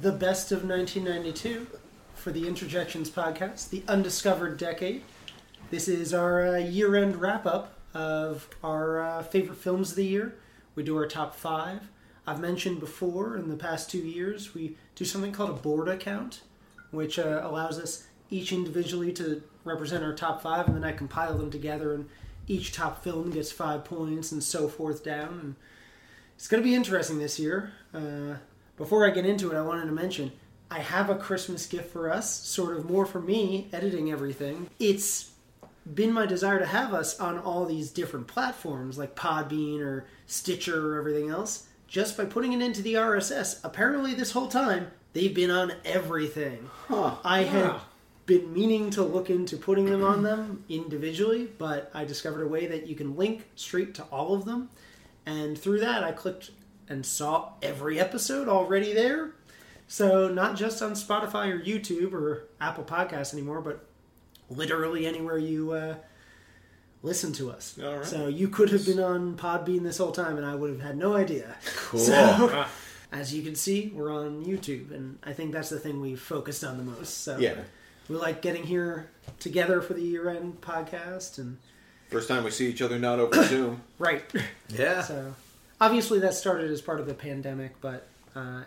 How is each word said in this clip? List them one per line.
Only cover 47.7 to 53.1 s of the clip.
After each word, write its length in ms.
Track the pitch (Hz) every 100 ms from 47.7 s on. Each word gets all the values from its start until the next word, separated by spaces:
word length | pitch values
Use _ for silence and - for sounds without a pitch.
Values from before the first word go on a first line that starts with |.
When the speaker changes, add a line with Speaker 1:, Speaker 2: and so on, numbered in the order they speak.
| - - - - -
Speaker 1:
been 280 | - 175 165
meaning 340 | 170 220 220 208
to 120 | 202
look 260 | 175 180 185
into 300 | 180 180 143
putting 260 | - 196
them 180 | 196 196
on 200 | 196 202
them 420 | 208 214 214 196 -
<clears throat> 20 |
individually, 800 | 160 160 147 160 165 214 226 240 -
but 320 | 160 147 139
I 100 | 156 147
discovered 360 | 143 165 151
a 60 | 151
way 180 | 160 170
that 200 | 160 160
you 100 | 147
can 200 | 143